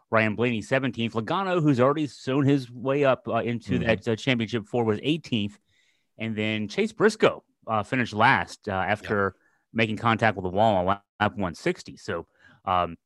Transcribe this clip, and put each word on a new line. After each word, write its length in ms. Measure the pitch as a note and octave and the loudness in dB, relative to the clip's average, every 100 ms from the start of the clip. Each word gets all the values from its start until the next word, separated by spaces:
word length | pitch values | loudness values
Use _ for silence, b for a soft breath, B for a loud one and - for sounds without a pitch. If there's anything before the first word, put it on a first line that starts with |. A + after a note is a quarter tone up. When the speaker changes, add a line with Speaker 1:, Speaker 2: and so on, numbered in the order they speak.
| _ | _
Speaker 1:
Ryan 260 | A2 A2 G#2 | 2 2 2
Blaney 260 | A#2+ A2+ | -2 -2
seventeenth. 520 | G2 C3 C3 A2+ A#2 | -2 -2 -2 -4 -4
Logano, 480 | A2+ G#2+ F3 F#3+ F3+ | -4 -4 -2 -2 0
who's 180 | D3+ B2 | 2 4
already 280 | B2+ D3 C#3+ | 4 2 -4
shown 380 | - - C3+ C#3 | -6 -4 2 4
his 240 | C#3+ A#2+ | 2 0
way 360 | A#2+ B2+ C#3+ C3+ | -8 -2 2 2
up, 200 | B2 - | 2 0
uh, 80 | A2+ | -2
into 380 | A2 A#2 - | -2 -4 -2
Speaker 2:
Mm-hmm. 100 | B2+ | -2
Speaker 1:
that, 240 | A2+ G#2+ A#2+ | 0 0 -2
uh, 80 | A2 | -2
championship 480 | - B2 A2 A#2 G2 | 0 0 0 -4 -4
four, 180 | B2 | -2
was 160 | A2+ G#2 | 0 0
eighteenth. 560 | C#3 D#3+ - A#2 G2+ - _ _ _ _ _ - | -2 -4 -4 -4 -4 -8 _ _ _ _ _ -12
And 180 | A2+ G#2+ | -8 -4
then 320 | G#2+ G#2+ G#2 | -2 -4 -4
Chase 240 | - G#3+ | -4 -4
Briscoe, 520 | - G3+ G#3+ C#3 D#2 - _ - | 0 0 4 0 0 -10 _ -4
uh, 160 | A2 | -4
finished 300 | G2+ C3 A2+ | -2 -2 0
last, 540 | G#2 A#2+ A#2 E2+ - - | 4 4 4 0 -8 -6
uh, 60 | |
after 640 | F#2+ F2+ G#2+ - G#2 G2 - | -2 -2 -2 -2 0 0 -2
Speaker 2:
Yep. 60 | _ _ _ | _ _ _
Speaker 1:
making 240 | A2+ A2+ G#2 | -2 -2 0
contact 380 | A#2 A2 A2+ G2 | 0 2 2 0
with 80 | |
the 60 | F#2 | -2
wall 260 | F#2+ A2+ G2 | 2 2 2
on 240 | F2+ G2+ _ - | 0 -2 _ -2
lap 160 | G#2 F#2+ | -2 -2
one 180 | F#2 - | -6 -4
sixty. 400 | - F3+ - - | -6 -6 -8 -14
So, 320 | - E2+ - b b b b | -8 -8 -8 b b b b
um, 320 | F2+ F2 E2 | 0 0 -4